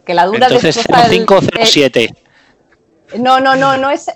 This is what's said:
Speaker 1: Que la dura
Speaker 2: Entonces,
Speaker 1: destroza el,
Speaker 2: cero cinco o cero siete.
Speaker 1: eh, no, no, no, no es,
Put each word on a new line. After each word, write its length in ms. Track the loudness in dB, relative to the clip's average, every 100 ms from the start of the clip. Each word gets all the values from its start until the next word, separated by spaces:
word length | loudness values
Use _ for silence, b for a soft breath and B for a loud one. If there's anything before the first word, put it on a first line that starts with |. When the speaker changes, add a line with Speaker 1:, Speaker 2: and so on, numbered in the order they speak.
Speaker 1:
Que 100 | -4
la 120 | 0 0
dura 200 | 0 0
Speaker 2:
Entonces, 260 | 2 0
Speaker 1:
destroza 280 | -2 0 2
el, 40 | 2
Speaker 2:
cero 60 | 0
cinco 140 | 2 2
o 40 |
cero 200 | 2 -2
siete. 420 | 0 2 2 0
Speaker 1:
eh, 60 | -2 -6 b b b b _ _ _ _ _ -6
no, 220 | -2 0
no, 140 | 0 0
no, 200 | 0 -2
no 140 | -4
es, 160 | -6 -8